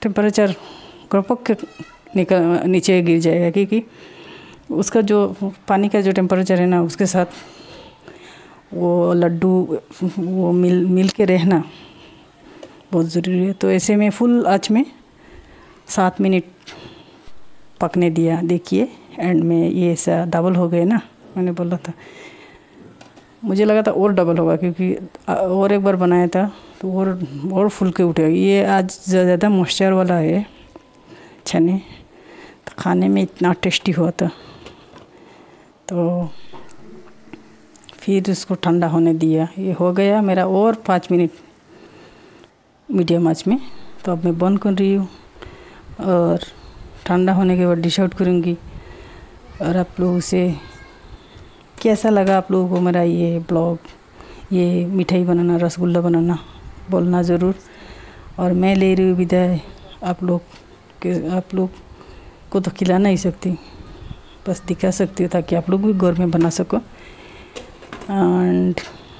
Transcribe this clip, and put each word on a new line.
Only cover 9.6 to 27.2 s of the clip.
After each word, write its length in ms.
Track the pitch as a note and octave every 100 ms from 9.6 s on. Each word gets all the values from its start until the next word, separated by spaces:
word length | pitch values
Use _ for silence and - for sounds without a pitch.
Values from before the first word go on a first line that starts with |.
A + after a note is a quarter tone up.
| - D#3 - - F#3 G3
वो 320 | F3 F#3 F3
मिल, 340 | F3 F3+ F3+ F#3
मिल 240 | F#3 F#3+
के 160 | - G3
रहना 380 | F#3 E3+ F3 - - - - - - - - - - - - -
बहुत 140 | F3+ E3
ज़रूरी 400 | F3 F3 F3+ F#3
है। 80 |
तो 180 | F#3+ F#3+
ऐसे 240 | F#3 - G#3
में 140 | G#3
full 380 | G3 A#3+ A#3+ G3+
आँच 240 | G3 -
में 140 | A3 D4+ - - - - - - - - - -
सात 340 | - F#3 -
मिनट 220 | G3 F#3 F3 - - - - - - - - - - - - -
पकने 280 | E3+ F3+ F3
दिया। 320 | D#3+ E3 D3
देखिए, 460 | E3 F3 - F#3+ B3+ - - -
end 240 | F3 E3+
में 260 | E3 E3 E3+
ये 240 | F#3 F3
ऐसा 320 | E3 - E3+ E3+
double 300 | E3+ F3 F#3
हो 140 | F3
गए 160 | E3+ F3
ना, 160 | A#3 - - - F#3
मैंने 140 | F3+
बोला 260 | E3+ F3 F3
था, 160 | - - - - - - - - - - - - - - - - A3+
मुझे 200 | G3 G#3+
लगा 160 | G#3+
था 100 | G#3
और 220 | - G3+
double 240 | F#3 E3+ E3+
होगा, 180 | E3 E3
क्योंकि 400 | F3+ E3 F3+ - F#3 - -
और 380 | F3+ F#3 F#3+ G3
एक 120 | G3+
बार 120 | G3 F#3+
बनाया 320 | F3+ F3 F3+
था 240 | F3+ G3+ - - -
तो 120 | F#3+
और, 340 | F#3+ F#3+ F#3